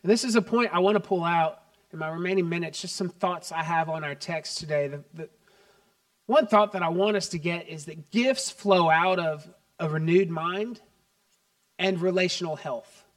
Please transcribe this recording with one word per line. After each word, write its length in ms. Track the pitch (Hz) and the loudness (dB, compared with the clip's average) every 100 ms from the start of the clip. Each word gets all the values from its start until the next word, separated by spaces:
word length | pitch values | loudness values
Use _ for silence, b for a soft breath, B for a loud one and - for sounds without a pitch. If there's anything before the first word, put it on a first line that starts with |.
And 80 | 170 | 4
this 100 | 226 | 2
is 140 | 254 220 | 4 2
a 60 | |
point 300 | - 226 233 | 2 0 2
I 60 | 175 | 2
wanna 220 | 190 208 | 4 2
pull 240 | - 185 | 0 -2
out 360 | 170 170 160 - _ _ _ | 0 2 0 -2 _ _ _
in 60 | 160 | -8
my 100 | 160 | -8
remaining 400 | 165 175 190 170 | -4 0 0 0
minutes, 320 | 170 165 - | -2 -4 -8
just 160 | 180 - | -10 -6
some 120 | 185 | -6
thoughts 440 | - 185 175 - | -2 -4 -4 -6
I 100 | 160 | -6
have 260 | 160 165 160 | 0 0 0
on 160 | 160 | -4
our 100 | 151 | -6
text 440 | 143 - 165 - - | -8 -6 -8 -6 -10
today. 300 | 160 147 143 | -2 -2 -2
The, 160 | 143 143 | -6 -14
the 140 | 160 156 _ b b b b b b _ _ - | -16 -16 _ b b b b b b _ _ 2
one 200 | 277 220 | 2 6
thought 260 | 214 208 | 4 4
that 100 | 196 | 0
I 60 | 170 | -2
want 280 | 170 208 208 | 0 0 0
us 120 | - | -4
to 80 | 175 | -4
get 300 | 165 170 - | -4 -6 -8
is 180 | 160 151 | -14 -14
that 240 | 160 147 | -16 -4
gifts 400 | 214 254 269 - | 0 0 0 -6
flow 380 | - 202 185 165 | -6 2 4 6
out 300 | 160 180 180 | 4 4 2
of 300 | 165 151 - - _ - | 0 -4 -12 -20 _ -6
a 100 | 160 | -4
renewed 420 | 156 160 175 190 | 0 4 4 4
mind 500 | 165 165 185 226 233 _ _ _ _ _ _ _ _ _ - | -2 -4 -4 -6 -8 _ _ _ _ _ _ _ _ _ -2
and 220 | 190 185 | 0 2
relational 560 | 180 180 180 - 170 151 | 0 2 0 -2 -6 -6
health. 480 | 147 120 - - _ | -6 -8 -10 -20 _